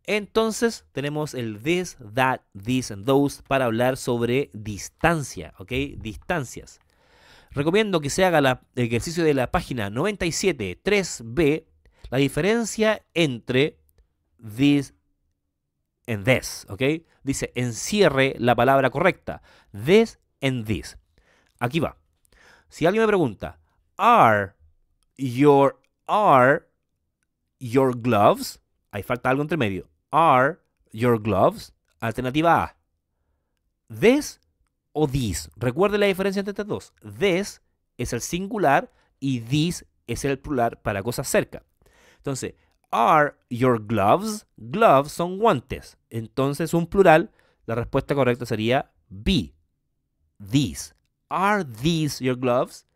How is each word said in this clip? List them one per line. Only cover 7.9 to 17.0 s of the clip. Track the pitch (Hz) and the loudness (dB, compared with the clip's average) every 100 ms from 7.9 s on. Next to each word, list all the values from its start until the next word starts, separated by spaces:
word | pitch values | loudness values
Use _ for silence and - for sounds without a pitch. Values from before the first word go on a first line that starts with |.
| 175 | 0
que | 143 | -2
se | - | 0
haga | 185 160 | 2 4
la, | 135 123 _ | 2 0 _
el | - 117 | -4 -2
ejercicio | 117 165 165 | -2 -4 0
de | 160 | 0
la | 139 120 | 2 0
página | 175 - 127 101 | -2 -4 -6 -6
noventa | 110 190 202 | -4 -4 -4
y | 175 | -4
siete, | - 196 143 98 87 | -2 -2 -2 -6 -6
tres | - 202 180 - | -2 -2 -2 -8
B, | 113 127 147 160 - _ _ _ - | -6 0 2 0 -4 _ _ _ -6
la | 131 | 0
diferencia | 139 - 180 233 220 - 214 208 - | 0 0 0 0 -2 -2 0 -2 -4
entre | 165 156 120 - 127 156 - _ _ _ _ _ _ 110 107 | 0 0 -2 -2 0 0 -2 _ _ _ _ _ _ -12 0
this | 143 143 131 _ _ _ _ _ _ _ _ _ _ _ - | 2 2 -2 _ _ _ _ _ _ _ _ _ _ _ -8
and | 107 | -4
this, | 98 123 - - - | 0 0 -2 -14 -14
¿ok? | 98 135 160 | -4 -2 -2